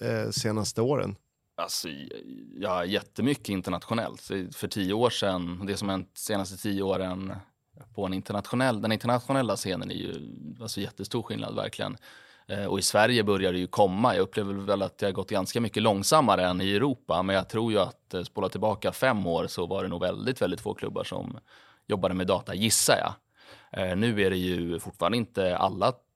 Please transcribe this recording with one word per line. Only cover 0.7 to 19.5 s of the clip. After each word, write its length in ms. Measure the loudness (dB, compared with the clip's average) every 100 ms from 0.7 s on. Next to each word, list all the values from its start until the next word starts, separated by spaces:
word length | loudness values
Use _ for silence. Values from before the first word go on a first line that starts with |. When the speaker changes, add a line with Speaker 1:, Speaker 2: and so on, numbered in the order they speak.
| 0
Speaker 1:
åren? 340 | 2 2 -2 -6 _ _ _ -8
Speaker 2:
Alltså, 320 | -6 -4 -6 -10 -12 -14 -14 -16 -16 -6
ja, 280 | -2 0
jättemycket 640 | 2 0 -2 -2 0 0 -2
internationellt. 720 | -4 -2 -6 -2 -2 -2 -8
Så 260 | -6 -6 -6
för 140 | -8 -6
tio 240 | -2 0
år 160 | 4 2
sedan, 560 | 4 0 0 -2 -4 -4
det 100 | -4
som 120 | -2
hänt 220 | -4 -6
senaste 420 | -10 -4 -2 -2 -6
tio 260 | -4 0
åren 500 | 0 0 -2 -4 -8 -10 -14 _ _ -20 -14
på 120 | -6 -4
en 80 |
internationell, 680 | -4 -2 -4 -2 0 2 2
den 100 | 0
internationella 640 | 0 2 0 2 0 2 0
scenen 340 | -2 -4 -4
är 40 |
ju, 200 | -6 -6 -8 -10 -14 -14 -12
alltså, 200 | -8 -6
jättestor 420 | -6 -8 -6 -4
skillnad, 320 | -4 -6 -4
verkligen. 420 | -4 -4 -4 -6 -8 -16 -20 -20 -20 -8
Eh, 180 | -6
och 140 | -2 0
i 40 |
Sverige 420 | 2 6 6 6
börjar 280 | 4 4 2
det 60 | 2
ju 80 | 0
komma. 480 | 4 4 4 2
Jag 80 | 4
upplever 320 | 2 0 -4
väl 280 | -4 0 0
att 160 | 0 -2
det 80 | -2
har 60 |
gått 180 | -2 -2
ganska 300 | -2 -2 -2
mycket 220 | 0 2
långsammare 640 | 4 4 4 6 6 6 4
än 140 | 2
i 140 | 2
Europa, 480 | 2 2 0 0 0
men 140 | 2 2
jag 120 | 2
tror 240 | -2 2
ju 60 | 2
att, 360 | 2 -2 _
eh, 80 | -6
spola 260 | -6 -2 -2
tillbaka 440 | 0 0 0 -2
fem 340 | 2 2 2 0
år 200 | 0
så 200 | 0